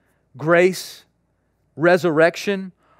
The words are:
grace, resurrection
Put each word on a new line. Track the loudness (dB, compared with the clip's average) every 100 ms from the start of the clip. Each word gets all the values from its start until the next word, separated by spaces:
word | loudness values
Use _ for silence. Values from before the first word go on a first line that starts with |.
| _ _ _ -8
grace, | 0 2 2 0 -12 -20 _ _ _ _ _ _ _ -2
resurrection | 0 2 0 2 0 0 -6 -6 -8 -18 _